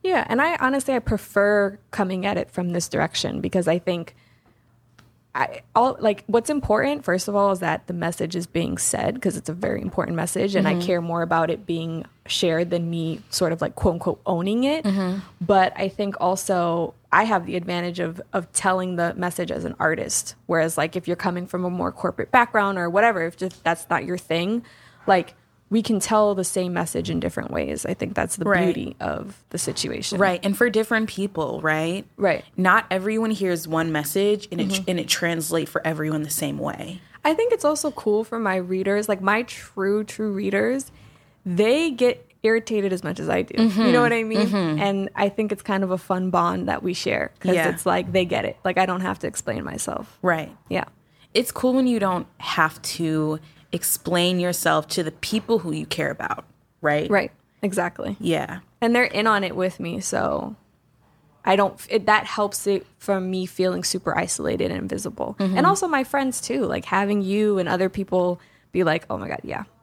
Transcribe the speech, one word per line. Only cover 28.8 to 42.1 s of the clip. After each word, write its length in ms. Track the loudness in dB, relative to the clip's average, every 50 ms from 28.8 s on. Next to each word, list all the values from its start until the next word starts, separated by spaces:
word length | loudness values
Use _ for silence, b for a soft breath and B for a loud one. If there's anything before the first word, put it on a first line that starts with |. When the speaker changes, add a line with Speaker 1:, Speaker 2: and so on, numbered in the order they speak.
| -6 -8 -8 _
Speaker 1:
of 440 | -6 -6 -6 -6 -8 -12 -16 -20 _ _
the 80 | -8
situation. 640 | -6 -6 -4 -4 -4 -6 -6 -6 -6 -6 -4 0 2
Speaker 2:
Right. 200 | 2 2 2 0 -2
And 120 | -2 2
for 140 | 2 2 4
different 400 | 4 0 0 2 0 0 0 -2
people, 500 | -4 -4 -6 -4 -2 -4 -4 -2 -4 -2
right? 440 | 0 0 0 2 0 -2 -4 -6 -8 _ _
Speaker 1:
Right. 280 | 0 2 2 2 0 -4 -8 _
Speaker 2:
Not 300 | 2 4 6 6 4 4 2
everyone 400 | -4 -2 0 0 0 0 0 0
hears 360 | -2 -2 0 0 0 -2 -2
one 240 | -2 0 0 0 0
message 560 | 0 -2 -2 -2 0 2 2 2 2 0 -2 -8
and 100 | -4 -4
it, 60 | -2
Speaker 1:
Mm-hmm. 160 | -2 -2 -4 -2
Speaker 2:
and 120 | -2 -2 -2
it 80 | -2
translates 640 | -2 -2 -2 0 -2 -2 -2 -2 -2 -2 -2 -2 -2
for 100 | -4 -4 -2
everyone 360 | -2 -2 -2 -2 -2 -2 -2
the 80 | -4 -4
same 300 | -4 -4 -4 -4 -4 -4
way. 420 | -6 -6 -6 -8 -10 -12 -12 -14 B B B B 0
Speaker 1:
I 80 | 0 2
think 180 | 2 2 2
it's 140 | 0 2 2
also 240 | 0 0 0 -2 -4
cool 320 | -6 -2 0 0 0 0 0
for 140 | -2 -6
my 200 | -4 -2 0 0
readers, 520 | -2 -2 -2 -4 -2 0 0 0 0 0 -2
like, 120 | -2 0
my 200 | 2 2 2 2
true, 640 | 0 -4 -10 -16 -16 -12 _ -2 0 2 2 0 0
true 280 | -4 -6 -4 -4 -2
readers, 600 | -2 -2 -2 0 2 2 2 2 0 -2 -4 -10 b b b b b b b b b b b
they 420 | -2 2 2 4 4 4 4 2 0
get 340 | 2 2 2 2